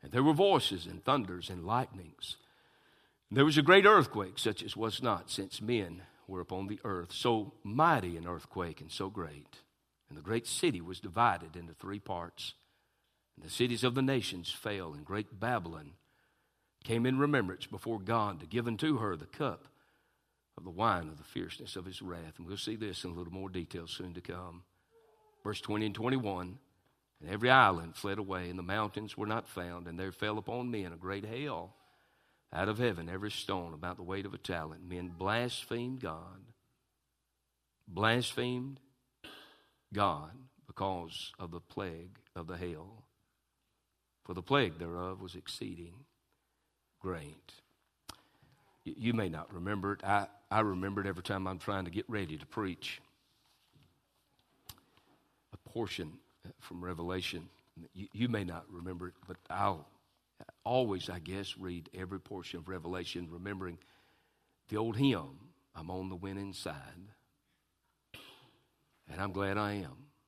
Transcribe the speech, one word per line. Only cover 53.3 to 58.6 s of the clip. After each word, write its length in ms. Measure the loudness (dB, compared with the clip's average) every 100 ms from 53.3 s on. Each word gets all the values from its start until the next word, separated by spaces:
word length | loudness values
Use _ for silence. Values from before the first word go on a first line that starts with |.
| _ _ _ _ _ _ _ _ _ _ _ _ _ -20 -20 _ _ _ _ _ _ _
a 40 | -20 -10
portion 500 | -4 -4 -4 -6 -10 _ _ -20 -18
from 240 | -12 -8
Revelation. 640 | -6 -4 -2 -2 -2 -6 -10 _ _ -20 -18
You, 160 | -14 -12
you 160 | -2 0
may 160 | 0
not 260 | -2 -6